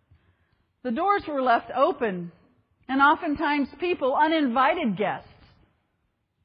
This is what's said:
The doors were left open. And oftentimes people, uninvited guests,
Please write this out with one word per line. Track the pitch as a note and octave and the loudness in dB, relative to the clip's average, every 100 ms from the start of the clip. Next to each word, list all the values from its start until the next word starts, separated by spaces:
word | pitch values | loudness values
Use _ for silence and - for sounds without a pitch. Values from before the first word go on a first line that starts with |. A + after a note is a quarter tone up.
| _ _ _ _ _ _ _ _ | _ _ _ _ _ _ _ _
The | B3+ | -6
doors | A#3 F#4+ G4+ - | -2 0 0 -2
were | C#4 | -2
left | B3+ A#3 - | 2 2 0
open. | B3+ D#4 - A3+ F3+ F3 - _ _ _ _ - | 0 0 2 -4 -4 -8 -14 _ _ _ _ -4
And | C4+ | 4
oftentimes | C#4 D#4 E4+ C#4+ D#4 D4 C4+ - | 4 4 -2 -2 -2 -2 -4 -4
people, | F4 F4+ C4 | -4 -2 0
uninvited | C#4 D#4 D#4+ C#4 A#3+ C4+ E4+ C4 F3+ | 2 2 2 0 2 0 0 -2 -2
guests, | F#3 C3+ - - - _ _ _ _ _ _ _ _ _ | -4 -6 -12 -20 -20 _ _ _ _ _ _ _ _ _